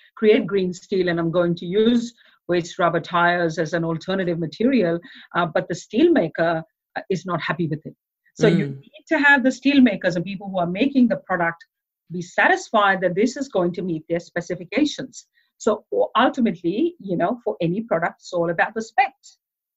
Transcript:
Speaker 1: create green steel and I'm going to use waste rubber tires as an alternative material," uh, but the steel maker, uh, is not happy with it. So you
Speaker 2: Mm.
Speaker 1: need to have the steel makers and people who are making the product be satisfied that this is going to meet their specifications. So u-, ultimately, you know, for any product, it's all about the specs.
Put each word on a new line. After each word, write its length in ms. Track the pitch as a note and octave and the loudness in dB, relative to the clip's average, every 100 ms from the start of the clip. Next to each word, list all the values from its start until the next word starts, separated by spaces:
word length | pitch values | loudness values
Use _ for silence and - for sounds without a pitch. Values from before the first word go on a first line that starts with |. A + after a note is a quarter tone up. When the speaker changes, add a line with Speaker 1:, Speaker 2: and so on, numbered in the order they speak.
| _ - | _ 0
Speaker 1:
create 300 | A3 G#3+ E3+ | 4 4 2
green 260 | G3 F#3 | -2 -2
steel 360 | F3 - F#3+ F3 | -6 -4 -2 0
and 120 | E3+ | 0
I'm 100 | E3 | 0
going 240 | E3+ F3 E3+ | 0 0 -2
to 100 | F3+ | -2
use 480 | G3 A3 A#3+ A#3 - _ _ - | 2 4 2 -2 -12 _ _ -2
waste 320 | F3 F3 - | -2 -2 0
rubber 180 | F3 E3 | 0 0
tires 600 | E3 F3 E3+ F3 E3+ D#3 | -2 0 2 2 0 -2
as 140 | D#3+ | -4
an 120 | E3+ | -2
alternative 560 | E3 E3 - F#3+ F3 E3 | -2 -4 -4 -4 -2 -4
material," 580 | D#3+ - A3+ C4+ F3 E3+ - - - E3+ | -6 -2 0 2 2 -2 -6 -20 -8 -4
uh, 100 | F3 | -2
but 220 | F#3 F3+ | -2 -4
the 60 | F3 | -10
steel 340 | - G#3+ F4 | -4 2 4
maker, 540 | C#4+ E3 - E3 E3 E3 _ _ - | 4 0 0 -2 -2 -6 _ _ -14
uh, 60 | - | -6
is 160 | F#3+ | -6
not 160 | F#3 E3+ | -4 -6
happy 280 | - E3+ E3 | -4 -4 -4
with 180 | D3+ - | -6 -10
it. 80 | - _ _ _ | -20 _ _ _
So 120 | - - | 0 2
you 180 | F#3 C#3+ | 2 -2
Speaker 2:
Mm. 140 | - | -8
Speaker 1:
need 240 | - - _ | -16 -20 _
to 100 | E4 | 0
have 240 | C#4+ C#4+ | 4 4
the 80 | B3 | 2
steel 280 | C4 C4+ C#4+ | 0 2 6
makers 360 | B3 F#3+ F#3 F3 | 4 4 -2 -2
and 80 | |
people 240 | F3 G3 G3+ | -6 -10 -8
who 100 | F#3+ | -4
are 80 | F3 | -2
making 420 | F#3 C#4 C4+ A#3+ | 0 0 4 2
the 100 | F#3+ | 2
product 460 | - F3+ E3+ E3 - _ _ _ _ | -4 -2 -2 -4 -18 _ _ _ _
be 120 | F3 | -12
satisfied 800 | E3+ - G3+ F#4 - A3 G3+ F#3 | -6 0 2 2 0 2 2 2
that 120 | F3+ | 0
this 220 | F3+ A#3+ C#4+ | 2 0 0
is 120 | C#4 | -4
going 240 | G3 F3+ | 0 0
to 80 | F3+ | -2
meet 220 | F3+ D#3+ - | -4 -6 -4
their 100 | E3+ | -6
specifications. 1080 | - F3 E3+ F3+ F3 A3 D4+ - C3 - - _ _ _ | -4 -8 -6 -10 -4 -2 -2 -2 -12 -14 -20 _ _ _
So 260 | - F#3 _ | -2 -2 _
u-, 160 | G3+ G3+ G#3+ | -2 0 2
ultimately, 800 | C4+ - A3+ E3+ E3+ G3+ E4+ - | 2 2 0 0 -4 0 -2 -4
you 180 | F#3+ E3+ | -6 -2
know, 220 | F3 A#3+ | -2 -2
for 120 | - - | -6 -4
any 220 | E3 F#3 | -2 -2
product, 380 | A3+ E3 E3+ - | -2 -2 -2 -6
it's 120 | - | -8
all 180 | F3+ E3+ | -4 -2
about 240 | E3 - | 0 -2
the 80 | A3 | -2
specs. 560 | A3 - G4+ - - _ _ _ _ | -4 -2 -2 -4 -20 _ _ _ _